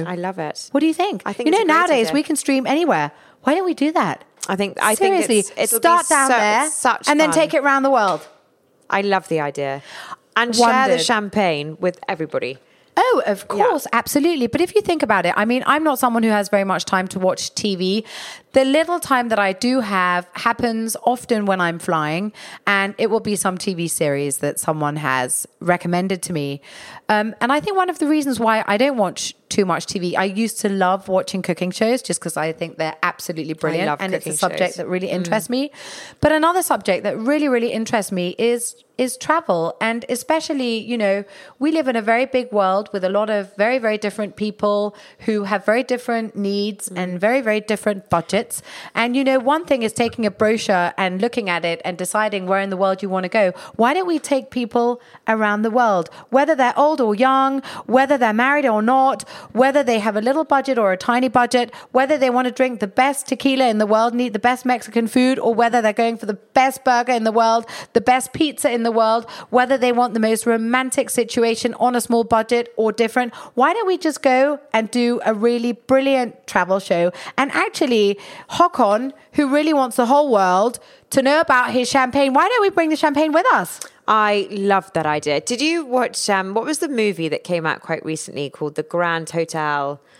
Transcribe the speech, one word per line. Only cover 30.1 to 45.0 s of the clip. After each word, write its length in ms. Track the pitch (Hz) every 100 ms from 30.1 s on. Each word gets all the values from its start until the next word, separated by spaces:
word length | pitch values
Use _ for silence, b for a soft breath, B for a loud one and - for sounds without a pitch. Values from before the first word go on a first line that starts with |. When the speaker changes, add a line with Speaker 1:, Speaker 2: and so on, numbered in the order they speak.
| 160
Speaker 2:
I 80 |
used 360 | 190 196 226 -
to 60 | 208
love 400 | 196 185 190 190
watching 320 | 190 185 190
cooking 300 | 180 170 180
shows 320 | - 220 254
just 180 | - 175
'cause 160 | 170 156
I 160 | 156
think 260 | 160 165 160
they're 180 | 156 -
absolutely 520 | 175 - - 160 151
Speaker 1:
I 60 | 156
Speaker 2:
brilliant, 260 | 160 165 180
Speaker 1:
love 140 | 147
Speaker 2:
and 120 | 190
it's 140 | - 160
a 40 |
Speaker 1:
cooking 60 | 151
Speaker 2:
subject 320 | 180 - 180
Speaker 1:
shows. 40 | 180
Speaker 2:
that 120 | 170
really 200 | 180 190
Speaker 1:
Mm. 100 | 185
Speaker 2:
interests 300 | 170 160 160
me. 220 | 254 285 B B B B B
But 120 | 294
another 300 | 311 330 359
subject 420 | 339 233 202 180
that 120 | 202 202
really, 320 | 226 294 294
really 220 | 240 226
interests 380 | 220 220 226 190
me 220 | 185 175 -
is, 360 | 233 240 233 - _ -
is 180 | 254 247
travel. 600 | - 320 330 175 165 -
And 240 | 226 233 -
especially, 720 | 247 - 320 320 285 247 226
you 200 | 220 240
know, 260 | 202 196 202 B B B
we 120 | 285
live 160 | 320 262
in 80 | 233
a 60 |
very 240 | 214 233 262
big 240 | 262 247
world 380 | 208 190 190 208
with 120 | 196
a 40 | 185
lot 220 | 202 214
of 240 | 208 190 -
very, 220 | 214 254
very 180 | 220 214
different 400 | 214 202 202 -
people 580 | 214 208 208 208 208 208